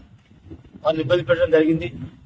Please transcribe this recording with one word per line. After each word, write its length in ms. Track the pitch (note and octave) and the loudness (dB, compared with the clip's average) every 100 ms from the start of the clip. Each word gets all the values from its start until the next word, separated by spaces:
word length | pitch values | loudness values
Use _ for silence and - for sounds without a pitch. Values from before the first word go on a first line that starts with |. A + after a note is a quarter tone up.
| - - _ - - - - - D3+ | -6 -20 _ -20 -20 -20 -20 -6 -4
వారిని 160 | D#3+ | -2
ఇబ్బంది 220 | C#3 F3 | 0 0
పెట్టడం 280 | F3 E3+ E3+ | 2 0 4
జరిగింది. 340 | D#3 D#3+ E3 F3 - - - | 4 4 0 -4 -10 -16 -18